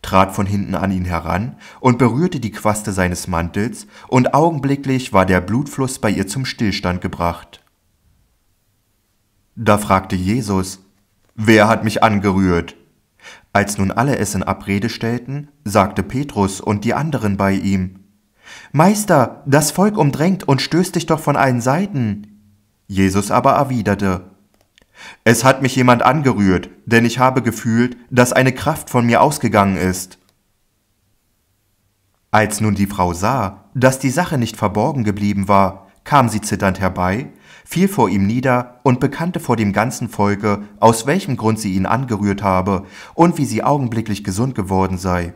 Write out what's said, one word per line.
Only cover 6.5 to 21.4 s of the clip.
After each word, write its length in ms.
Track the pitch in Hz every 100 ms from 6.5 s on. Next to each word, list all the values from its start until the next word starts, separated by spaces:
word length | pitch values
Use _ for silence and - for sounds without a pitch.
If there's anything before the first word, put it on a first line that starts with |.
| - 107 95 92 90
gebracht. 640 | 92 - 85 87 - - _ _ _ _ _ _ _ _ _ _ _ _ _ _ _ _ _ _ _ -
Da 200 | 113 104
fragte 380 | 104 95 -
Jesus: 720 | 92 92 117 104 95 92 - _ _ _ _ _
„Wer 320 | - 110 110 104
hat 160 | 113
mich 220 | - -
angerührt?“ 720 | 110 104 101 95 95 87 85 - _ _ _ _ - - _
Als 240 | 101 101 -
nun 140 | 98
alle 280 | - 131 131
es 180 | 104 92
in 80 |
Abrede 440 | - 190 - 202 117
stellten, 600 | - 113 120 123 139 147 _
sagte 400 | - 101 131 -
Petrus 560 | - 123 147 104 95 -
und 240 | - 104
die 100 | 110
anderen 420 | - 156 139 104 98
bei 180 | 98
ihm: 500 | 95 98 98 92 - _ _ _ _ - - -
„Meister, 720 | 139 170 208 208 160 120 - -
das 260 | 139 151
Volk 260 | - 202 208
umdrängt 480 | 147 131 165 190 -
und 160 | 135
stößt 320 | - 156 180
dich 120 | 180 -
doch 120 | 156
von 160 | 151
allen 260 | 143